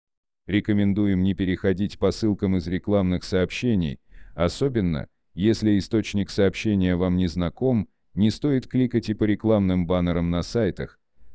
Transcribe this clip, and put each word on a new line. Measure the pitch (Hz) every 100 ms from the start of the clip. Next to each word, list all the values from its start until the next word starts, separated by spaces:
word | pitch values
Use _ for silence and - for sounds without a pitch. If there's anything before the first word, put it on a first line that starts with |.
| _ _ _ _ -
Рекомендуем | 101 101 104 101 98 104 95
не | 92
переходить | 95 95 92 98 95 101 -
по | 95
ссылкам | - 110 98 98 92
из | 87
рекламных | 90 - 101 92 90
сообщений, | - 92 90 - 123 104 80 64 _ - -
особенно, | - 87 - 139 117 90 73 - _ _
если | 82 104 104 107 101
источник | 87 110 101 104 95
сообщения | - 95 - 110 101 92
вам | 87 92 90
не | 90
знаком, | 87 85 - 131 117 - _ _
не | - 107
стоит | - 147 135 -
кликать | 127 123 117 107
и |
по | 104
рекламным | 107 101 110 107 95 92 85
баннерам | 90 87 85 85
на | 87
сайтах, | 82 117 101 76 65 _ _ _ -